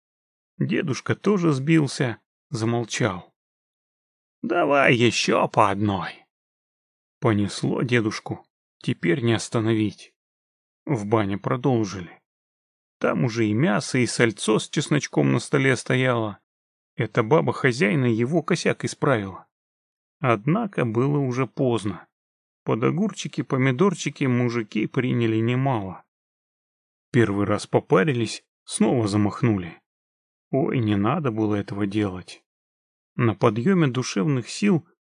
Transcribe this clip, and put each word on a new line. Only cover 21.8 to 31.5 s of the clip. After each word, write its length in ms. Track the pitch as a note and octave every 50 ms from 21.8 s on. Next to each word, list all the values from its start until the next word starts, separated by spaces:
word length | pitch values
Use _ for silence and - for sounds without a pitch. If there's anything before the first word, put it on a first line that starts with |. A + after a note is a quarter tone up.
| F#2+ G#2+ F#2 E2+ - _ _ _ _ _ _ _ _ _ _ _ -
Под 200 | - C3 A2 A#2+
огурчики, 580 | C3+ C3+ D#3+ G#3 G#3+ - - - D#3 - -
помидорчики 840 | D3 - - C3 B2+ C3+ B2+ B2 F3+ G3+ F#3 - - D3 C#3 - D3
мужики 600 | C3 B2 A#2+ B2 A#2+ A#2 A#2+ A2 G#2+ - G#3+ G#3+
приняли 520 | - - C#3+ A#2+ B2+ C3 B2 A#2+ A2 A2 A2
немало. 680 | A2+ A#2 B2 B2+ C3+ C#3 C3 A2 G2 F#2+ F2 - - _ _ _ _ _ _ _ _ _ _ _ _ _ _ _ _ _ _ _ _ _
Первый 360 | - C3 A2+ G#2 G2+ G2+ G2+ G2
раз 180 | G#2 G2 -
попарились, 800 | - - A#2 - - C#3+ F3 F#3+ D#3+ C3+ A#2+ A2+ G#2 - - _ _ _ _ _
снова 420 | - - - G#3 A3 E3+ B2+ A2 G2+
замахнули. 760 | G2 G#2+ G#2 G#2 - - - A#2+ G#2 G2 F2+ E2+ E2 - _ _ _ _ _ _ _ _ _ _ _ _ _ -
Ой, 280 | - C3+ C#3+ - - C3+
не 160 | A2+ G#2+ G#2
надо 360 | G2 G2 A2 C#3 F3+ D3+ C3
было 240 | A2 A2 A2 G#2